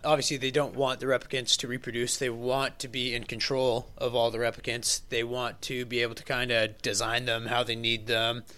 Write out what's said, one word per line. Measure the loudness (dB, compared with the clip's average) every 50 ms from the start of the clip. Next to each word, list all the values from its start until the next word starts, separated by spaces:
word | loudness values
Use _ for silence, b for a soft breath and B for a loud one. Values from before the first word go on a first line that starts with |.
| 2
obviously | 4 4 4 4 2 0 0
they | 0 0
don't | 2 2 0 0 0
want | 0 0 0 0 0
the | 0
replicants | 2 2 2 0 -2 -4 -2 0 2 2 2
to | 2 0
reproduce. | -4 -6 -6 -4 -2 -2 0 0 0
They | 0 0 -2
want | -2 -2 0 0 2 2 2 0 -2 -6
to | -10 -6
be | -4 -4 -2 -2 -2
in | -4 -6
control | -6 -6 -4 -2 0 0 2 4 4 2 2 0 -4 -6
of | -4 -2 0 4
all | 4 4 4 2
the | 2
replicants. | 0 0 -2 -2 -4 -4 -2 -2 0 0 0 0 -2 -2
They | -2 0 0
want | 0 -2 -2 -4 -4 -6 -6 -8
to | -6 -4 -4 -4
be | -2 0 0 0
able | 0 -2
to | -4 -6
kinda | -2 -2 0 0 2 2 2 2 2 0 -2 -4
design | -2 0 0 0 0 0 0 0
them | 0 0 0 0
how | 0 2 2 2
they | 2 0
need | -2 0 0 0 0 0 0
them, | 2 2 2 2 0 -2 -6 B B